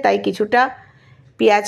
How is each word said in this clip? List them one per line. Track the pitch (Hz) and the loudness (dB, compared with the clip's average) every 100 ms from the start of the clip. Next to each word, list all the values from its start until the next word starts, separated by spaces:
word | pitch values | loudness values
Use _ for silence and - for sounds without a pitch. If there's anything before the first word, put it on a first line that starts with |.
তাই | 214 202 | 2 0
কিছুটা | 208 185 208 240 262 - - _ _ - _ - | -2 -6 -2 0 -2 -4 -20 _ _ -20 _ -2
পেঁয়াজ | 220 208 | 2 2